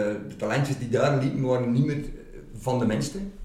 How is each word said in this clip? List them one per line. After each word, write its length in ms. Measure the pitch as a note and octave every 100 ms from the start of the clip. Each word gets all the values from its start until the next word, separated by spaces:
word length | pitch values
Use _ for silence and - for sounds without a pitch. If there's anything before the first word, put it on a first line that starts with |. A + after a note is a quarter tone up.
| G#2 G2+ G#2
de 80 | -
talentjes 400 | G#2+ B2 C#3 C3+
die 120 | A#2
daar 280 | B2 C#3 C#3
liepen 200 | C3+ C#3
waren 300 | B2+ B2 A#2+
niet 140 | A#2+ D3+
meer 180 | C#3+ - - - - - -
van 220 | - B2
de 60 | A2
minste. 320 | - - G3 G3 -